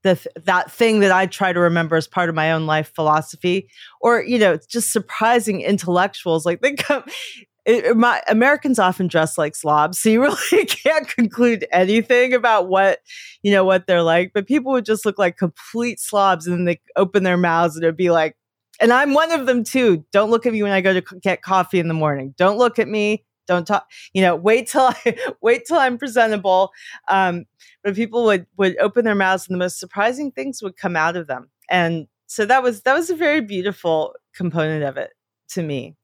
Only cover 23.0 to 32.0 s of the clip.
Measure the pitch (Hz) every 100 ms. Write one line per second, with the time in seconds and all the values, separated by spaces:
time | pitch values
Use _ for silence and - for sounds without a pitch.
23 | 208 214 _ _ - 180 165 208 - -
24 | - 190 185 165 190 226 226 285 262 -
25 | 240 - 359 - 226 247 - 330 269 240
26 | 277 233 226 214 190 185 196 _ - -
27 | - 190 185 175 123 _ _ _ 202 196
28 | 226 233 226 196 175 - 190 - 202 240
29 | 226 202 190 190 - 185 180 - 180 202
30 | 220 254 294 - 269 247 196 - 185 170
31 | 160 175 151 127 - _ - 180 165 165